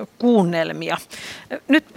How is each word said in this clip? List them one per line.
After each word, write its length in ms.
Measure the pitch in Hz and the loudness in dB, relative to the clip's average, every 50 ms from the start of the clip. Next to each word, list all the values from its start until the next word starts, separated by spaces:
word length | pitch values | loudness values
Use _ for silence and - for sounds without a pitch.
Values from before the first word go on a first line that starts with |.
| - - _ - | -14 -14 _ -2
kuunnelmia. 800 | 240 240 240 214 180 170 170 165 160 165 160 151 165 165 165 - - - - - - - - - - - - - - - | 2 4 6 6 4 4 2 0 -2 -2 -4 -6 -6 -6 -6 -6 -6 -10 -16 -16 -14 -14 -16 -16 -14 -12 -12 -8 -2 2
Nyt 180 | 269 311 - _ - | 2 2 2 _ -8